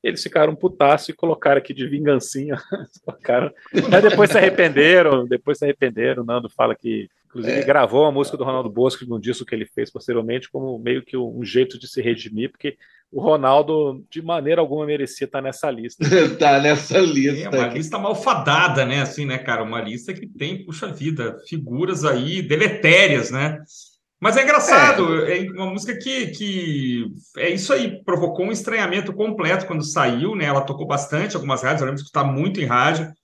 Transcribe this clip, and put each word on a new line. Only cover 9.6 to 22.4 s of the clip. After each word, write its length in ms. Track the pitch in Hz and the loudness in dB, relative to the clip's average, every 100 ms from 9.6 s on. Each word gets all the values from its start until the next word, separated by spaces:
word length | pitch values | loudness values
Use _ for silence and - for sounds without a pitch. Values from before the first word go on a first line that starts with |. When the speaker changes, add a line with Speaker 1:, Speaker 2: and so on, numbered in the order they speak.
Speaker 1:
fez 280 | 110 - 117 | -8 -8 -8
posteriormente, 580 | - - 120 113 123 127 | -8 -4 -4 -2 -6 -8
como 260 | 135 131 120 | -10 -8 -8
meio 280 | 117 131 | -4 -4
que 120 | 127 131 | -4 -6
um 280 | 120 117 | -6 -8
jeito 340 | 107 117 127 123 | -2 0 0 -4
de 80 | 127 | -12
se 160 | - | -4
redimir, 480 | 117 113 - 107 127 | -2 -4 -6 -8 -8
porque 260 | _ 143 - _ _ _ | _ -10 -10 _ _ _
o 80 | - | -4
Ronaldo, 840 | 175 156 131 139 147 156 147 131 - | 0 2 4 4 2 0 -2 -4 -12
de 100 | 165 | -12
maneira 400 | 160 170 143 165 | -6 -4 0 0
alguma, 260 | 156 147 151 | 0 -2 -4
merecia 400 | 147 131 - 135 | -4 -4 -6 -8
estar 140 | 135 | -6
nessa 300 | 135 127 151 | -8 -6 -6
lista. 320 | 117 120 - | -6 -10 -4
Speaker 2:
<laughs> 320 | 147 180 156 - | 2 4 4 4
Tá 220 | 151 139 | 4 6
nessa 380 | 143 147 - - | 4 2 2 2
lista 460 | 180 139 139 147 | 4 2 0 -2
Speaker 3:
É, 40 | - 139 | -2 -2
uma 60 | 123 | -2
Speaker 2:
aqui. 120 | 151 | -4
Speaker 3:
lista 180 | 156 208 | -6 -6
malfadada, 880 | 202 214 269 202 143 151 175 131 | -4 -2 0 0 2 4 4 2
né? 180 | 123 139 | 0 0
Assim, 220 | 135 - | -4 -6
né, 140 | 143 127 | -6 -6
cara? 240 | - 117 | -4 -4
Uma 180 | 110 113 | -4 -6
lista 320 | 107 120 - | -8 -10 -12
que 140 | - 104 | -14 -14
tem, 380 | - 143 190 | -10 -8 -8
puxa 240 | 185 156 208 | -12 -12 -12
vida, 480 | - 139 147 117 - - | -8 -6 -4 -6 -8 -12
figuras 560 | 165 127 123 185 170 | -10 -8 -4 -2 0
aí 380 | 147 123 139 185 | 0 0 -2 -6